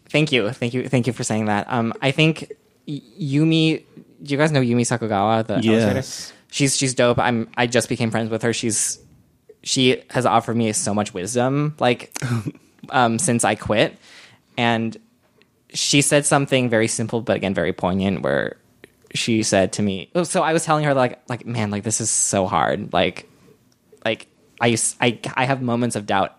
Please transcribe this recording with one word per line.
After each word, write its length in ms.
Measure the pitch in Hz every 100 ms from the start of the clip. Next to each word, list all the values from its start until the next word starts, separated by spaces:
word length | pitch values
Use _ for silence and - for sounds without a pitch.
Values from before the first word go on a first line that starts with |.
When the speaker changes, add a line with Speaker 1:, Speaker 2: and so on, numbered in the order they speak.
| -
Speaker 1:
thank 240 | 147 151
you, 180 | 127 101
thank 240 | - 120
you, 140 | 127 127
thank 180 | 131 120
you 60 |
for 120 | 120
saying 220 | 127 110 107
that. 260 | 104 -
Um, 220 | 120 113 -
I 80 | 135
think 420 | 147 156 151 - - _ _ -
Y-, 140 | 143 - 190
Yumi, 640 | 147 143 160 160 160 156 - - - -
do 100 | 143
you 40 | 139
guys 160 | 156
know 80 | 147
Yumi 220 | 120 120
Sakugawa, 640 | 117 120 110 101 107 113 110
the 80 |
illustrator? 400 | 95 110 113 107
Speaker 2:
Yes. 380 | 101 131 - - - _
Speaker 1:
She's, 260 | - 139 -
she's 180 | 135
dope. 240 | 127 120 120
I'm, 300 | 104 117 113 -
I 100 | 123
just 200 | 120 -
became 220 | 117 113
friends 200 | 110 113
with 120 | 113
her. 100 | 120
She's, 460 | 110 117 101 - - - _ _ _ - _
she 400 | - 135 127 - -
has 160 | 127 117
offered 300 | 117 120 117
me 160 | 113
so 200 | 104 107
much 220 | 104 104
wisdom, 640 | 92 95 120 127 139 151 151
like, 340 | 123 120 - - 123 117 101
Speaker 2:
<laughs> 360 | - _ _ -
Speaker 1:
um, 280 | 135 120 113
since 260 | - 117
I 100 | 101
quit. 420 | 107 - 110 156 - - - - _ _ -
And 400 | 120 113 113 - _ _ _ _ _ _ _
she 280 | - - 143
said 240 | 139 147 143
something 420 | 147 139 131 123
very 200 | 110 113
simple, 320 | - 110 117
but 160 | 110 101
again, 180 | 98
very 180 | 95 85
poignant, 500 | - 92 95 98 85
where 340 | 67 69 50 - _ _ - _ -
she 280 | - - 110
said 300 | 104 98 95
to 80 | -
me, 280 | 104 95 71
oh, 80 | 175
so 200 | 170 185
I 100 | 147
was 120 | 160
telling 200 | 160 151
her, 100 | 151
like, 260 | 135 123 - -
like, 160 | 120 113
"Man, 240 | 120 104
like, 120 | 104
this 180 | 110 -
is 100 | 110
so 360 | - - 101 95
hard. 460 | 87 57 71 -
Like, 360 | 87 90 - - _ _ _ _ _ _ -
like, 240 | 113 110 - _ _ -
I 120 | 120
s-, 240 | 113 - -
I, 180 | 123 107 -
I 100 | - 131
have 160 | 135
moments 340 | 123 120 123 107
of 100 | 104
doubt 300 | 98 95